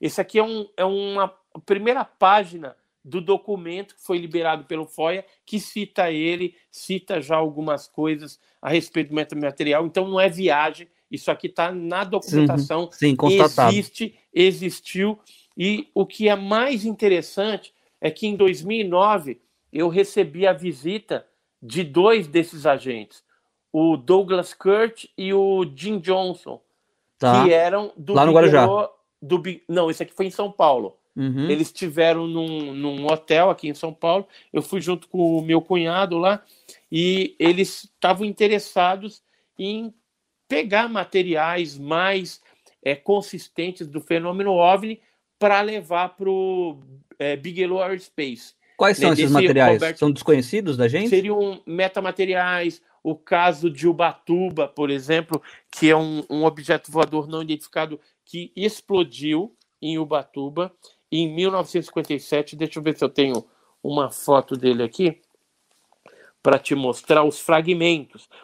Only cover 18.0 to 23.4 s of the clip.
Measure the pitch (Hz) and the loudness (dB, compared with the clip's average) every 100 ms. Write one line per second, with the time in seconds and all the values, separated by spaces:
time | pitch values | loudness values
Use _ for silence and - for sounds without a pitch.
18 | 160 156 214 202 190 156 175 226 196 180 | -6 -4 -6 2 2 2 -6 -4 0 2
19 | 202 208 139 110 _ _ _ 151 170 175 | 4 2 -4 -14 _ _ _ -4 0 0
20 | 196 208 165 160 190 160 175 135 151 208 | 0 0 -2 0 0 0 -6 -6 -6 -8
21 | - 139 - _ _ _ 117 147 156 151 | -6 -10 -10 _ _ _ -8 -6 -2 2
22 | 208 226 156 165 160 160 147 135 131 113 | 4 4 2 -2 -2 -2 0 0 -2 -10
23 | 104 _ _ _ | -12 _ _ _